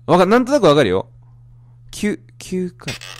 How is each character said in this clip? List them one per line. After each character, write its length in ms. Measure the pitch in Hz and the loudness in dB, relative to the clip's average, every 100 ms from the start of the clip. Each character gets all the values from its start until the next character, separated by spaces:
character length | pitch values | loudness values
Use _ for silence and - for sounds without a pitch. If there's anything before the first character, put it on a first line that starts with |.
| - | 0
わ 100 | 165 | 2
か-、 80 | 190 | 4
な 120 | 233 | 2
ん 80 | 247 | 2
と 60 | |
な 80 | 285 | 2
く 60 | 185 | 4
わ 80 | |
か 100 | 147 | 4
る 40 | 120 | 2
よ。 220 | 92 - - - - - - - - - | 0 -4 -16 -20 -20 -20 -20 -20 -20 -20
九-、 320 | - 208 - - - | -8 -6 -6 -10 -20
九 320 | - 185 180 | -10 -8 -8
回。 240 | - - - - | -12 -14 -14 -14